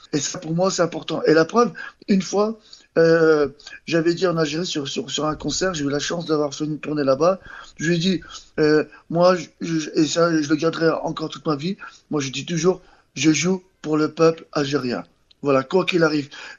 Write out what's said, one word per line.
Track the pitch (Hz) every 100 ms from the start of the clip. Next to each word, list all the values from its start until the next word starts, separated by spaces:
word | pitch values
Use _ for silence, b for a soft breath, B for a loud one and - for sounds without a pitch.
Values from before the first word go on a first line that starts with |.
| B
Et | 151
ça, | - 165
pour | 156
moi, | 165 190
c'est | 185
important. | 170 160 - 160
Et | -
la | 156
preuve, | 160 220 233 B B B -
une | 196
fois, | 175 190 208 220 B B B -
euh, | 165 165 160 156 139 139 B B -
j'avais | 165 160
dit | 170 180
en | 165
Algérie, | 156 156 180
sur, | 156 135
sur, | - 127
sur | - 151
un | 147
concert, | 151 139 185
j'ai | 165
eu | 143
la | 143
chance | 143 170 160
d'avoir | 156 147
fait | 139
une | 151 147
tournée | - 151
là-bas. | 135 135 165 190 B B B -
Je | 156
lui |
ai | 175
dit, | 180 170 B B B -
euh, | 151 151 - B _
moi, | 165 180 185
je, | 143 _
je, | 170 165 151
et | - 147
ça, | 170 170 160
je | 147
le | 156
garderai | 165 160 160 147
encore | 160 156 156
toute | - -
ma |
vie, | 143 165 202 B B _
moi, | 151
je | 135
dis | 131
toujours, | 139 170 175 180 b b b
je | - 151
joue | 151 170 185 - _
pour | 151 156
le | 151
peuple | 151 160 160 -
algérien. | - 139 143 127 101 - _ _ _
Voilà, | 143 135
quoi | 127 185 175
qu'il | 180
arrive, | 160 151 139 B B